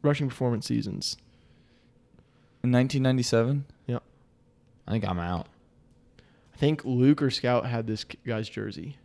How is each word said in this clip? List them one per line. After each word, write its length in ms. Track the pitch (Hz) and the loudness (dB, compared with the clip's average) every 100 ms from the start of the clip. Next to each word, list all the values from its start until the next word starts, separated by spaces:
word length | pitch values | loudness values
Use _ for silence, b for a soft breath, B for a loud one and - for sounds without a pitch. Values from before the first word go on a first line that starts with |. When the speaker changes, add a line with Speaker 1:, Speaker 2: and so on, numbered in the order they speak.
Speaker 1:
rushing 280 | 147 143 139 | 0 0 -2
performance 360 | - 127 113 - | -2 -2 -2 -2
seasons. 520 | 117 104 95 - - _ b b b b b b _ _ - _ b b b | -2 -2 -6 -8 -10 _ b b b b b b _ _ -20 _ b b b
Speaker 2:
In 80 | 123 | 2
nineteen 320 | 123 131 139 | 4 4 2
ninety-seven? 640 | 131 127 120 117 117 139 139 - - | 2 2 2 2 2 0 -4 -14 -6
Speaker 1:
Yep. 160 | 123 _ _ _ _ _ _ _ _ - | -6 _ _ _ _ _ _ _ _ -4
Speaker 3:
I 40 | |
think 160 | 110 98 | -4 -2
I'm 120 | 90 | -4
out. 280 | 85 87 - _ _ _ _ _ _ - b b b | -2 -4 -6 _ _ _ _ _ _ -20 b b b
Speaker 1:
I 40 | - | 0
think 260 | 147 156 - | 0 2 0
Luke 360 | 123 131 147 | 4 6 6
or 80 | 139 | 2
Scout 360 | - 123 123 123 | 0 0 0 0
had 200 | 117 113 | -4 -4
this 160 | 110 | -6
k-, 140 | - - 120 | -8 -12 -6
guy's 240 | 110 110 | -6 -6
jersey. 480 | - 104 98 87 139 | -8 -10 -10 -14 -16